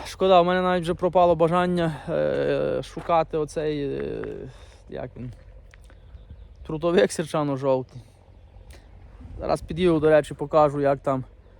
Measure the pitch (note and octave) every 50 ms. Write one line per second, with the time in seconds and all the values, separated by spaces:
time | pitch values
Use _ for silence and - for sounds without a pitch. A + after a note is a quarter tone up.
0 | - - - - F#3+ F#3+ F#3+ F3 E3+ F3+ F3+ F#3 F#3 F3+ F3+ F3+ D#3+ E3 F3 -
1 | F3+ F3 D#3 F#3 F3 F3 E3+ D#3+ E3+ D#3 F3 F3+ F3+ F3+ F3+ F3 E3 D#3+ D3 C3+
2 | - E3 D#3+ D3+ D3+ D3 C#3 C#3+ C#3+ C#3+ C#3+ C#3 C#3+ C#3 B2+ C3 C#3 - - E3
3 | - - F3 D#3+ D#3+ - - D#3+ D3+ D3 - E3 D3+ D#3 D3+ D3 C#3+ C3+ C3+ C#3
4 | C#3+ - - A2 G#2+ G#2+ G#2+ F#2+ - - - - - - - - - - - -
5 | C3 C3 - - C#3 B2 - - - - - - - - - - - - - -
6 | - - - - - - - - - - - - - - D#3+ D#3 D#3+ E3+ E3+ G3+
7 | G3+ F#3 - - D#3+ C#3+ - D#3+ D3 C#3+ C#3 C3 C#3 C3+ C3 C3 B2 - - B2
8 | - - _ _ _ - - - - - - - - - - - - - - -
9 | - - - - - - - - - - - D3+ - - D#3+ D#3+ F#3 F3 E3 D#3
10 | D3+ D#3 D#3 D3+ D3 - D3 - D3 C#3+ - D#3 D3+ C#3+ C#3+ D3 C#3 C#3 C#3+ C3+
11 | - C#3+ C3+ C3 B2 - - - - - -